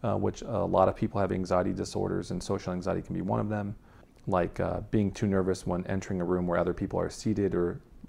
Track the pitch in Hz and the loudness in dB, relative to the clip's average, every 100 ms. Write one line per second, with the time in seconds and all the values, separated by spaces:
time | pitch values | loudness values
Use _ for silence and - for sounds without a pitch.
0 | 107 101 98 - - 104 92 92 95 - | -2 0 0 -2 -4 -2 2 6 6 4
1 | 110 104 95 95 90 90 95 95 92 98 | -2 0 0 0 2 2 2 -2 -4 -4
2 | 95 92 95 90 - 98 95 90 92 90 | -2 -2 -4 -6 -4 -4 -4 -4 -2 -2
3 | - 90 92 113 107 107 101 - - - | -4 -4 -2 0 0 -2 -4 -8 -16 -20
4 | - - - 92 87 - 87 90 104 110 | -20 -12 0 2 2 0 -2 -2 0 2
5 | 98 - 104 95 92 92 - 90 - 95 | 2 2 2 4 2 0 -2 -2 -2 -4
6 | - 92 87 90 90 87 87 85 95 90 | -2 -2 2 2 2 2 2 0 -2 -2
7 | 87 - 113 104 98 87 87 - - - | -2 -2 -2 0 2 2 0 -2 -10 -20